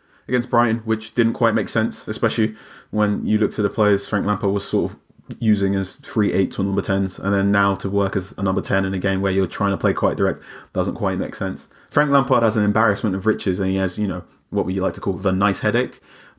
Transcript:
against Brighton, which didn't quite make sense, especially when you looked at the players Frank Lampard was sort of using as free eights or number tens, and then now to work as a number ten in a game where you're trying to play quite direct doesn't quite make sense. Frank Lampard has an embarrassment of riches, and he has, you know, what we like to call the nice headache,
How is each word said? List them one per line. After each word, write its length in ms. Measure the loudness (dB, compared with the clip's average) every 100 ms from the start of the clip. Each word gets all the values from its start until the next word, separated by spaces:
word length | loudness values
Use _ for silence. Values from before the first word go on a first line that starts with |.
| _ _ -2
against 200 | -2 2
Brighton, 280 | 2 2 0 0
which 280 | -2 0
didn't 200 | 2 2
quite 200 | 4 2
make 140 | 2 0
sense, 400 | 0 -2 -4 -8
especially 480 | -2 0 2 0 -2 -18 -20 -6
when 340 | 0 0 0 0
you 120 | 2
looked 220 | 2 0
at 40 |
the 60 | -2
players 380 | 2 4 2 0
Frank 180 | -2 0
Lampard 280 | 0 0
was 120 | -2 0
sort 280 | 0 0
of 60 | -4 _ _ -16 -2
using 340 | 2 2 2
as 240 | 0 -2 -8
free 340 | -4 0 2
eights 260 | 2 0 -2
or 40 |
number 180 | -2 0
tens, 380 | 0 0 -2 -4
and 140 | -2
then 180 | 0 2
now 240 | 2 2 0
to 140 | -2
work 260 | 0 0 -2
as 180 | -4 -4
a 60 |
number 180 | -2 -2
ten 240 | 0 0 0
in 80 |
a 40 | -2
game 240 | -2 0
where 100 | 0
you're 160 | 0 -2
trying 240 | -2 -2
to 60 | 0
play 160 | 0
quite 220 | 0 0 2
direct 260 | 0 -2 -10 -20 -6
doesn't 240 | -2 -2 -2
quite 220 | -2 -2
make 180 | -6 -6
sense. 320 | -6 -6 -14 -20 _
Frank 220 | 0 2
Lampard 320 | 2 2 2
has 140 | 2 2
an 60 | 2
embarrassment 500 | 2 2 2 0 0
of 100 | 0
riches, 340 | 0 -2 0
and 100 | 0
he 80 | 0
has, 200 | 0 -2
you 100 | -2
know, 160 | -4 -10 _ _
what 160 | -4 -2
we 140 | 0
like 140 | -2 -2
to 60 |
call 120 | -4
the 180 | -2 -2
nice 280 | 2 0 0
headache, 420 | 0 0 -2 -8 _ -20 -20